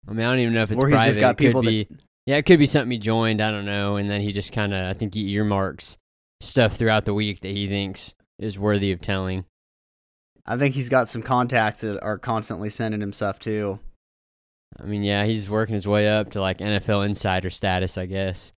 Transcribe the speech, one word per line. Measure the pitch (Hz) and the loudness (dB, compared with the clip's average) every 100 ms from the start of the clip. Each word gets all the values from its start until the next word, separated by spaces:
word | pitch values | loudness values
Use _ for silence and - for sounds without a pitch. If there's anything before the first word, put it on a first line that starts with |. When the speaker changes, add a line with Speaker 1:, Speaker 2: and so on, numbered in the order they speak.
| - | -8
Speaker 1:
I | |
mean, | 110 113 | -4 0
I | |
don't | 127 | 2
even | 120 | 2
know | 113 | 2
if | 107 | 0
it's | 110 | 2
Speaker 2:
Or | 135 | 4
he's | 143 | 6
Speaker 1:
private. | 113 | 4
Speaker 2:
just | 104 | 4
got | 123 | 4
Speaker 1:
It | 113 | 4
could | 127 | 4
Speaker 2:
people | 127 | 4
that | 113 | 2
Speaker 1:
be, | 110 104 - _ _ - | 0 -2 -10 _ _ -2
yeah, | 143 | 0
it | |
could | 151 175 | 6 8
be | 143 | 8
something | 151 120 | 4 2
he | 120 | -2
joined. | 104 113 113 107 | 0 2 2 2
I | 110 | 0
don't | 107 | -2
know. | 101 101 101 101 | -2 -2 0 0
And | 101 | 0
then | 101 | -2
he | 104 | -2
just | 101 - | -4 -4
kinda, | - 104 95 92 | -2 -2 -2 -4
I | |
think | 95 110 | -4 -4
he | 107 98 | -4 -2
earmarks | 101 107 98 95 71 - - _ _ _ _ | 0 2 0 -2 -4 -10 -10 _ _ _ _
stuff | - - 117 - | -2 2 2 2
throughout | 113 107 107 | 2 2 2
the | |
week | 104 107 98 | -2 -2 -4
that | 95 | -8
he | 101 101 | -6 -2
thinks | 101 98 95 - _ _ - | -2 -4 -6 -12 _ _ -10
is | - 101 | -8 -2
worthy | 107 104 98 | 0 2 2
of | 90 | -2
telling. | - 98 92 92 92 _ _ _ _ _ _ _ _ _ | -2 -4 -2 -4 -8 _ _ _ _ _ _ _ _ _
Speaker 2:
I | - 120 | -6 0
think | 143 | 0
he's | 135 120 | 0 2
got | 131 123 | 2 2
some | 117 | -6
contacts | 110 123 123 120 110 - | 0 0 2 2 0 -2
that | 110 101 | -6 -6
are | 104 107 | -6 -6
constantly | - 113 107 92 104 | -4 -4 -4 -8 -8
sending | - 113 107 | -4 -4 -4
him | 101 | -6
stuff | - 101 95 | -4 -6 -4
too. | - 107 104 98 - _ _ _ _ _ _ _ _ - | -6 -4 -4 -6 -12 _ _ _ _ _ _ _ _ -16
Speaker 1:
I | |
mean, | - 104 | -8 -4
yeah, | 101 101 | 0 0
he's | 104 110 101 | 0 -2 -2
working | 107 110 | -2 0
his | 107 98 | -2 2
way | 104 104 | 2 4
up | 107 101 | 2 0
to, | 104 | -2
like, | 95 92 | -2 -2
N | 101 | -2
F | 101 - | -2 0
L | 101 | 0
insider | 101 98 104 92 92 | 0 0 0 0 -2
status, | - 98 92 92 - | -4 -2 0 -2 -4
I | |
guess. | 92 95 95 90 - | -6 -4 -4 -4 -12